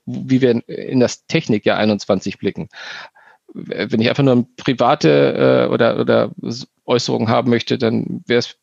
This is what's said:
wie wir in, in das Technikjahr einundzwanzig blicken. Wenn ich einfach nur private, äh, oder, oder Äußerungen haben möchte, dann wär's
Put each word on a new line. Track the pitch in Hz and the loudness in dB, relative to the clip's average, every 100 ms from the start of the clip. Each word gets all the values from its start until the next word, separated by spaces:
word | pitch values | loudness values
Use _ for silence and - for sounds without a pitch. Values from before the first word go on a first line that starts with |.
| - | -12
wie | 131 131 131 | -12 0 2
wir | 127 | 4
in, | 117 | 2
in | - - - 131 | -4 -10 -2 2
das | 113 - - | 2 0 -4
Technikjahr | 165 - 107 - 98 | -2 0 0 0 0
einundzwanzig | 107 101 - 98 101 - | 0 0 0 -2 -2 -6
blicken. | 101 90 80 - - - - _ _ _ _ | -6 -6 -10 -14 -18 -16 -18 _ _ _ _
Wenn | - - - 104 113 | -16 -10 -8 -4 0
ich | 113 | 0
einfach | - | 2
nur | 135 123 117 - | 4 2 0 -4
private, | - 120 123 - 160 143 139 139 131 127 123 | -4 0 2 2 4 4 2 2 2 4 2
äh, | |
oder, | 127 117 - | 2 2 2
oder | 123 113 113 - 120 120 - _ | 2 2 0 -4 -10 -10 -12 _
Äußerungen | - 120 - 120 110 | -2 -2 0 -2 0
haben | 123 120 | 0 2
möchte, | 117 - 120 | 0 0 -2
dann | 117 113 117 120 - | 0 -2 -4 -8 -2
wär's | 120 - - | -2 -2 -10